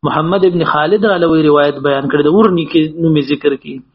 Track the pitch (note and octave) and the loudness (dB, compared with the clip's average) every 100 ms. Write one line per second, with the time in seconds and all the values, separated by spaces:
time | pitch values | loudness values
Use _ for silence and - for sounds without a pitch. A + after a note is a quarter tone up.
0 | D3 D3 D#3+ G3 F#3 F3 D#3 D3+ D#3 G#3 | -4 -4 -2 0 0 0 -2 -2 0 0
1 | G#3+ F#3 E3 D#3+ D#3 D3 D3 C#3 C#3 C#3 | 0 0 2 2 4 4 2 0 -2 -2
2 | C#3 D3 D3 F#3 A3+ F3 D#3 E3 D#3 D#3 | -2 0 2 4 2 2 0 0 -2 -2
3 | E3 D#3 C3+ C#3+ D3 C#3 - C3+ - | 0 0 0 -2 -2 -4 -10 -16 -18